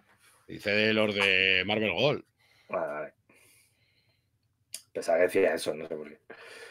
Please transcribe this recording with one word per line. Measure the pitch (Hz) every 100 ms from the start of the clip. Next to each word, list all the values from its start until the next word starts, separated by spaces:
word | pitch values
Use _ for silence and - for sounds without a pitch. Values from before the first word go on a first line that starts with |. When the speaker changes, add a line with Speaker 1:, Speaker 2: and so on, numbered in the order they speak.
| _ _ _ _ -
Speaker 1:
Dice | 87 104
de | 104 110
los | 110 107 101
de | 98 95 95 92 95
Marvel | 107 107
Gold. | 87 139 117 - _ _ _ -
Speaker 2:
Vale, | 95 78
vale. | 76 76 _ _ _ _ _ _ _ _ _ _ _ _ _ _ _ _ - -
Pensaba | - - 82
que |
decía | 90 98 85 80
eso, | -
no | 76 78
sé | 78
por | 76
qué. | 76 - - - - -